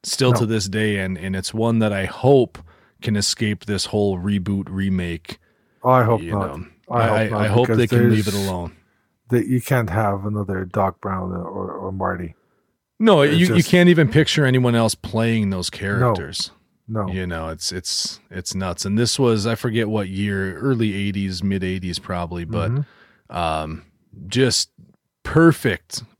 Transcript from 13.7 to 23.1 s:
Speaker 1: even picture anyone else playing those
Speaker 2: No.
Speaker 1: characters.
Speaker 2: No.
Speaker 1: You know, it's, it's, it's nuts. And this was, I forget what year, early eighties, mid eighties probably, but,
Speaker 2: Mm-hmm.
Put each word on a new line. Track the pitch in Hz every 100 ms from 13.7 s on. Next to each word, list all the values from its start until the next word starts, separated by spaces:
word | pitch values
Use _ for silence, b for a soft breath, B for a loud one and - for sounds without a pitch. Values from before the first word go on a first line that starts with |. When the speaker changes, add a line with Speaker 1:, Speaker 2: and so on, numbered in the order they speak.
| 180 175
Speaker 1:
even | 165 135
picture | 131 156 - 135
anyone | 127 123
else | 117 113
playing | - - 113 117 113 101
those | 95 87
Speaker 2:
No. | -
Speaker 1:
characters. | 98 101 123 95 76 - - _ _ _ -
Speaker 2:
No. | 110 95
Speaker 1:
You | 95 92
know, | 82 80
it's, | 80 -
it's, | 90 - - - - _
it's | 92 -
nuts. | 92 92 85 101
And | 104
this | 117 -
was, | 123 110 107
I |
forget | 110 127 113 107
what | 110 95
year, | 95 101 98 95 85
early | 135 120 110
eighties, | 98 101 101 98 90
mid | 98 98
eighties | 92 92 90 85
probably, | - 90 87 87 82
but, | 85 82
Speaker 2:
Mm-hmm. | 127 143 _ _